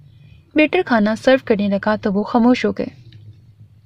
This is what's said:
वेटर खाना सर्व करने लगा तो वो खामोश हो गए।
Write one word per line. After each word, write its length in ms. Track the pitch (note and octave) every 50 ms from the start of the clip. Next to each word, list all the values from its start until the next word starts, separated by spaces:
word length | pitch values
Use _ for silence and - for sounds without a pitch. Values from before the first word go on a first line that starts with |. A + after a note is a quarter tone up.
| - - - - - - - - _ _ -
वेटर 260 | D4+ D4+ D4 - F4+
खाना 340 | F4+ - B3 A3 G#3 G#3+ A3
सर्व 260 | - - C4+ C4 C4 -
करने 220 | - A3+ F#3+ G#3 G3+
लगा 280 | G3+ G3 - G#3+ G#3+
तो 140 | G#3 - G#3+
वो 120 | F#3+ G3+ G#3+
खामोश 420 | - - A#3+ A3+ B3 B3+ - -
हो 60 | G#3
गए। 200 | G3+ - - - - - - - - - - - - - _ - - - - - _ _ _